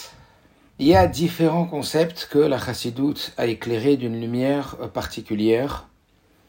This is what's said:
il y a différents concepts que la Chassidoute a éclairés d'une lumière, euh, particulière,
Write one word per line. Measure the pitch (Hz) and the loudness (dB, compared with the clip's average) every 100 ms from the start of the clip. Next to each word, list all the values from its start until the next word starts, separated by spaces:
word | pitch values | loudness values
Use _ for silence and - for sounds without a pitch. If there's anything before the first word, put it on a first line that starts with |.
| - - _ _ _ _ _ - | -20 -20 _ _ _ _ _ 0
il | 139 | 6
y | 185 | 6
a | 180 | 6
différents | - 170 - 165 170 170 | 2 -2 2 2 2 -2
concepts | 147 - 151 170 - - | -4 -2 0 0 -4 0
que | 147 | 2
la | 151 123 | 2 0
Chassidoute | - 113 123 120 143 143 - - | -4 -6 -8 -2 -2 -2 -10 -4
a | 120 | -4
éclairés | 110 117 117 135 139 | -4 -4 0 2 2
d'une | 120 113 | 0 -6
lumière, | 117 123 135 143 131 - | -4 -2 0 -2 -4 -10
euh, | 117 | -8
particulière, | 127 - - 110 110 107 117 139 - - _ _ _ _ _ | -8 -8 -10 -6 0 2 2 0 -6 -14 _ _ _ _ _